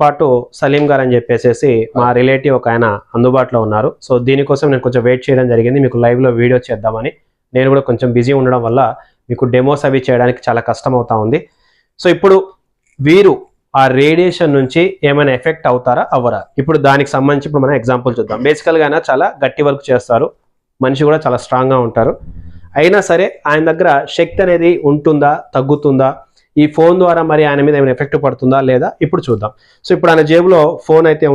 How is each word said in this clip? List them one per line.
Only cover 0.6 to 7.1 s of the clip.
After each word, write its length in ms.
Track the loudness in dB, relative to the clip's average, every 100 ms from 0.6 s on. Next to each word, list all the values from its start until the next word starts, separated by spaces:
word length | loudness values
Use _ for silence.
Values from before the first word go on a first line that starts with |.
| -2 0 0
గారు 120 | 0 2
అని 100 | 0
చెప్పేసేసి 540 | 0 -2 0 0 0 0 -2 -2
మా 80 | 0 2
రిలేటివ్ 360 | 2 0 0 0
ఒక 100 | 0
ఆయన 140 | 0 0 -2 -6 -2
అందుబాటులో 440 | 0 2 0 -2 -2
ఉన్నారు. 240 | -2 -4 -6 -4
So 120 | -2 0
దీనికోసం 400 | 0 0 0 0
నేను 100 | 0 0
కొంచెం 160 | 0 0
వెయిట్ 180 | 0 0
చేయడం 200 | 0 2
జరిగింది, 280 | 2 2 2 0
మీకు 120 | 0 0
లైవ్లో 260 | 2 0 0
వీడియో 180 | 0 0 -2
చేద్దామని. 440 | -4 -4 -4 -8